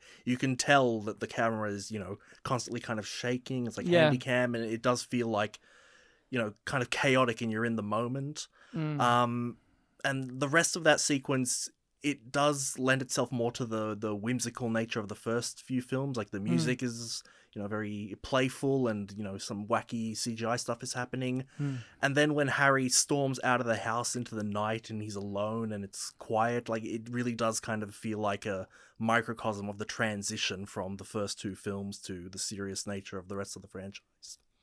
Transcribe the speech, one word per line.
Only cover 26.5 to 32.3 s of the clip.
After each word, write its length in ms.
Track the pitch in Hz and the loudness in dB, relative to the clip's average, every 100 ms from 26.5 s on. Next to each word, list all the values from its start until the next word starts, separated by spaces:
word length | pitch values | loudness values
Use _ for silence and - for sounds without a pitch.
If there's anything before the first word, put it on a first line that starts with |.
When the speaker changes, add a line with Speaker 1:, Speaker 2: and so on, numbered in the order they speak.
| 120 123 | 2 -2
Speaker 1:
like, 160 | 139 | -4
it 240 | 107 113 117 | -2 -6 -4
really 260 | 120 120 | -2 0
does 240 | 117 113 113 | 2 2 0
kind 220 | - 107 | -2 -4
of 120 | 101 | -4
feel 240 | - 113 107 | -6 -4 0
like 260 | 104 101 | 0 0
a 240 | 110 95 95 - - - | -2 -4 -6 -14 -16 -2
microcosm 720 | 113 117 113 110 113 101 101 | 2 4 2 -2 -2 -2 -4
of 80 | 101 | -6
the 80 | 104 | -6
transition 800 | - 110 101 98 107 - 95 101 | -2 0 -2 -4 -2 -2 -4 -6
from 300 | 107 92 98 | -6 -6 -6
the 60 | |
first 360 | 95 110 101 - | -6 -4 -4 -4
two 140 | 104 | -6
films 440 | 92 104 98 101 - | -6 -6 -6 -6 -8
to 260 | - 92 | -10 -10
the 100 | 90 | -10